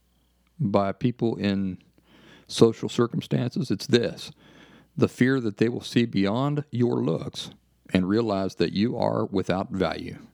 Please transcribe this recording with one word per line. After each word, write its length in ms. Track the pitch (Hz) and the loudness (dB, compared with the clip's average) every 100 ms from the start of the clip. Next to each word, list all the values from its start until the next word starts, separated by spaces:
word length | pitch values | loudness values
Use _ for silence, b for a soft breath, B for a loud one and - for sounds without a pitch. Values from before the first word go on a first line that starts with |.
| _ _ _ _ _ - | _ _ _ _ _ -4
by 320 | 101 101 98 | 0 2 0
people 440 | - 123 120 113 110 | 0 -2 0 -2 0
in 420 | 101 98 95 92 _ _ B B B B B | -2 0 -2 -6 _ _ B B B B B
social 420 | - 117 110 110 | 4 4 4 -4
circumstances? 840 | - 120 - - 131 123 - 139 | -2 0 -2 -2 -2 -2 -4 -4
It's 160 | 101 - | -4 2
this, 440 | 123 101 - - - B B B B B - | 2 2 -6 -14 -18 B B B B B -2
the 120 | 113 | 0
fear 320 | - 123 135 | 2 2 2
that 160 | 113 - | 0 0
they 120 | 113 | 0
will 120 | 117 | 0
see 240 | - 120 | -2 0
beyond 600 | 117 98 98 117 143 147 - | 2 2 0 0 -2 -2 -4
your 320 | 120 120 123 | 0 0 2
looks 480 | 131 160 - - - - _ _ - | 0 -2 -6 -10 -12 -16 _ _ -2
and 160 | 92 92 | 0 2
realize 480 | 107 113 98 95 - | 2 2 0 0 0
that 160 | 85 | -2
you 240 | 90 117 120 | 0 0 0
are 280 | 104 113 113 | 0 0 -2
without 440 | 95 92 90 104 | -2 0 -2 -2
value. 480 | 95 82 80 85 - - | -2 -2 -2 -8 -12 -18